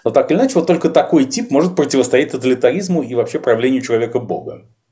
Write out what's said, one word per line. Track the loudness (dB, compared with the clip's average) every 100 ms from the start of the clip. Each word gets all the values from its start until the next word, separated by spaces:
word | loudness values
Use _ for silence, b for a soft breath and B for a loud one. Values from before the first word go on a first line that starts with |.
Но | -2
так | 0 2
или | 2
иначе, | 2 0
вот | 2
только | 0 2
такой | 0 2 2 2
тип | -2 0
может | 0 0 0
противостоять | 0 0 2 0 0
тоталитаризму | -2 -2 2 2 0 -2 -2
и | -2 -2
вообще | -2 -2
правлению | 0 0 2 0
человека-бога. | 0 -2 0 -4 -4 -6 -8 -14 -20 _ _